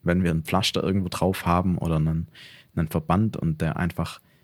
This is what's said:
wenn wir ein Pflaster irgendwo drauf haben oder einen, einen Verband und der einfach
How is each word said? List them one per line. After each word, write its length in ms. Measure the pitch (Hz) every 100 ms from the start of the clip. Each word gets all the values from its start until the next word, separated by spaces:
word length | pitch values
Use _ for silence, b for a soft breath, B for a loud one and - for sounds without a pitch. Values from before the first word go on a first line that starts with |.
wenn 220 | 85 90
wir 60 | 85
ein 140 | 82
Pflaster 380 | - 92 - -
irgendwo 260 | 78 98 87
drauf 380 | - 90 92 87
haben 320 | 87 92 85
oder 180 | 80 78
einen, 320 | 78 80 87 B B B B
einen 140 | - 80
Verband 480 | 82 - 92 110 -
und 240 | 82 78
der 160 | 80 -
einfach 440 | 87 - 80 - b b